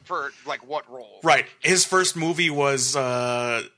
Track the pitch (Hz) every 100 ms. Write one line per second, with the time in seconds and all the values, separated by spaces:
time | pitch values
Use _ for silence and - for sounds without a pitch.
0 | - 175 139 - 147 135 127 147 - 127
1 | 110 101 160 135 - - 156 185 - 185
2 | 180 170 160 170 165 143 139 135 123 143
3 | 127 123 123 120 120 117 -